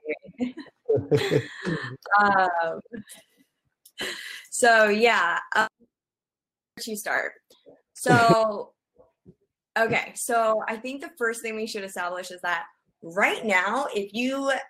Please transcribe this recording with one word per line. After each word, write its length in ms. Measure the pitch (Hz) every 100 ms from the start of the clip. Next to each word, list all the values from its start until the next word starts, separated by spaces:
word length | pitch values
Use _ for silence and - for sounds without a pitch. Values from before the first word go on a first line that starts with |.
| 151 151 - -
me. 160 | 247 254 - - -
<laughs> 540 | 143 - 147 - 151 - - - 160 123 131 - 202
Um, 640 | 208 196 185 170 165 160 - 226 - - _ _ _ _ _ _ - - - 349 - - -
so 400 | - 240 226 214
yeah, 500 | 208 233 214 170 165 - -
um, 120 | 214 _
where 1040 | _ _ _ _ _ _ _ _ _ -
to 160 | - 214
start? 360 | 165 131 - - _ _ _ - _
So, 800 | - 254 247 233 226 220 208 - _ _ _ _ _ _
<laughs> 540 | - _ _ _ -
okay, 320 | 226 220 - -
so 460 | - 233 226 220 214
I 80 | 220
think 260 | 254 277
the 100 | 330 -
first 240 | 233 233
thing 140 | 226 220
we 120 | 220
should 180 | 220 190
establish 460 | 196 175 180 185
is 100 | 180
that 220 | 180 170 - _ _ _
right 440 | 170 170 247 392 220
now, 420 | 185 190 240 285
if 200 | 220 202
you 380 | 214 254 269 269 262 -